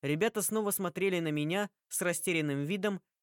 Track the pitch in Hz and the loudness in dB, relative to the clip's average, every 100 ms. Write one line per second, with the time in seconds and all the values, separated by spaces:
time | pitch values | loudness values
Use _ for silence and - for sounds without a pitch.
0 | 143 151 220 220 - 214 208 196 185 170 | 0 2 2 0 0 0 0 0 -2 0
1 | 196 180 160 151 151 185 202 _ _ - | 0 2 0 0 0 0 -2 _ _ -2
2 | 180 170 - 170 151 139 143 202 208 196 | 0 0 0 0 2 0 0 0 -2 -4
3 | _ _ | _ _